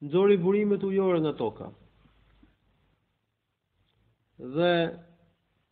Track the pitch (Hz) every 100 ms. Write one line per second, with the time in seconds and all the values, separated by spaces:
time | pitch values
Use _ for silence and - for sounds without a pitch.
0 | 147 175 202 196 175 202 208 202 196 190
1 | 190 170 156 135 110 - - - - _
2 | _ _ _ _ _ _ _ _ _ _
3 | _ _ _ _ _ _ _ _ _ _
4 | _ _ _ - 127 143 175 170 165 -
5 | - _ _ _ _ _ _